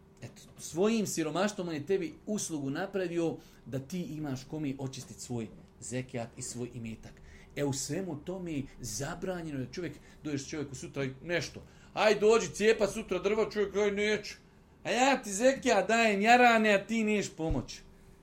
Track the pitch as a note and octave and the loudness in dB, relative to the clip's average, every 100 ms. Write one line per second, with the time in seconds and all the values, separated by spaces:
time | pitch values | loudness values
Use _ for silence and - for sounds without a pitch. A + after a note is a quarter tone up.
0 | - - A2 - - - - D#3 G#3 A3+ | -20 -20 -20 -18 -20 -16 -8 0 2 2
1 | F3+ - D#3 D#3 G3+ G3+ F3 D#3 C3+ F#3+ | 0 -2 -2 0 0 0 -4 -6 -2 -2
2 | E3 - - G#3 - D#3+ C3+ D3 G3 G3 | -2 -8 -6 -4 -4 -4 -4 -4 -4 -2
3 | F3+ E3+ E3 - - - - C3 C3 F#3 | -2 0 -2 -4 -12 -20 -10 -8 -6 -6
4 | E3+ D3+ D3+ C3 - D#3 D3 C3+ C3+ C3 | -6 -6 -6 -6 -8 -6 -6 -4 -8 -10
5 | A#2 G#2+ - B2 A2 - - - - B2 | -14 -16 -8 -6 -6 -12 -20 -18 -8 -8
6 | B2+ B2 A#2 - B2+ A#2 A#2+ B2 A2+ A2 | -6 -8 -8 -10 -12 -8 -8 -8 -10 -10
7 | - - - - - - C#3+ C3 - D#3 | -16 -20 -20 -20 -14 -4 -2 -2 -4 -6
8 | F#3+ D3+ - F#3 F3 D3 - - A#2+ G#2+ | -6 -8 -8 -8 -6 -6 -8 -10 -10 -8
9 | C#3 E3+ F#3 F3+ D#3+ C#3 B2+ F#3 E3 - | -8 -6 -6 -6 -6 -6 -8 -8 -8 -10
10 | - - D3+ C#3+ - D#3 C#3+ C3 D#3 C#3 | -20 -14 -6 -6 -6 -8 -8 -10 -10 -6
11 | C3+ C3 D#3+ E3+ C#3 - - - - D3+ | -6 -6 -4 -4 -4 -12 -18 -20 -10 2
12 | G#3 - G#3 A3+ F#3 - G#3 A3+ G3+ A3 | 4 6 6 6 2 2 4 4 2 0
13 | G#3 F#3 F#3 A3 G#3 G#3+ G3 G3 G#3 G3+ | -4 -2 0 2 0 0 0 2 2 2
14 | G#3 G#3 G#3 - - - - - D#3 A3 | 0 0 -4 -16 -20 -20 -20 -10 -2 2
15 | C4 C4 G#3+ G3 B3+ C4 B3 G#3+ F#3 A3+ | 4 4 -2 2 4 4 4 4 4 4
16 | A3+ G3+ G#3+ B3 B3 A3+ G#3+ G3 G3+ A3+ | 4 4 6 8 8 8 6 4 2 0
17 | G#3+ G#3 G3 - D#3+ C3+ A2 - - - | 2 0 -2 -4 -2 -2 -2 -12 -18 -20
18 | - - | -20 -20